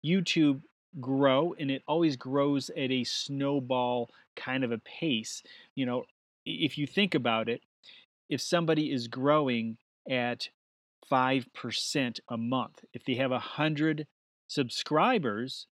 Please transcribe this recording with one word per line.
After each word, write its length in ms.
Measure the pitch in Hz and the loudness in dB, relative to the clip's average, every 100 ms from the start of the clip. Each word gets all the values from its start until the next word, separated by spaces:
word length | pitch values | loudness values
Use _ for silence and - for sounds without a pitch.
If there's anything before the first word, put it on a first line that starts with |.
YouTube 580 | 147 190 170 170 151 139 - _ _ 151 | 2 0 2 4 4 2 -6 _ _ -10
grow, 540 | 123 135 139 131 170 - | -2 4 6 4 2 -2
and 120 | 139 | -4
it 120 | 135 - | -4 0
always 300 | 156 165 131 | 2 2 0
grows 540 | 131 143 143 139 - | -2 0 2 0 -2
at 200 | - 135 | -4 0
a 140 | 131 | 0
snowball 1040 | 120 - - 139 139 147 123 127 123 123 117 - _ | -2 -4 -4 -2 0 0 0 0 2 0 -4 -10 _
kind 300 | - - 131 | -12 -4 -2
of 80 | 123 | -2
a 60 | 113 | -4
pace. 640 | - - 165 117 110 - - - - | -8 -6 -2 -2 -4 -12 -16 -20 -12
You 120 | - 127 | -4 -2
know, 140 | 123 | -2
i-, 40 | - _ _ _ | -6 _ _ _
if 340 | - 165 - - | -10 -2 -2 -2
you 80 | 143 | -2
think 280 | - 202 | 0 2
about 340 | 156 120 113 110 | 2 2 0 0
it, 140 | 120 _ _ - - _ _ _ | -4 _ _ -20 -20 _ _ _
if 120 | 139 | -6
somebody 500 | - 175 165 156 151 | 0 2 4 2 2
is 180 | 135 117 | -2 -4
growing 680 | 123 135 151 139 117 113 110 _ _ - | 0 4 4 4 0 -2 -8 _ _ -4
at 400 | 131 120 120 - _ _ _ _ _ - | -2 -2 -4 -10 _ _ _ _ _ 0
five 460 | 131 127 135 120 | 2 4 2 -2
percent 680 | - 120 110 - 147 123 113 - | -10 -8 -6 -2 -2 -2 -6 -8
a 80 | 117 | -4
month, 440 | 117 131 113 - - | -2 -2 -4 -10 -18
if 100 | - | -10
they 100 | - | -4
have 180 | 120 135 | -2 0
a 60 | 123 | -2
hundred 680 | - - 156 147 156 151 151 _ _ _ _ | -4 -2 0 2 0 0 -6 _ _ _ _
subscribers 1200 | - 127 - - 151 208 247 127 104 131 - - | -2 -2 -4 0 2 4 2 0 -2 -6 -10 -16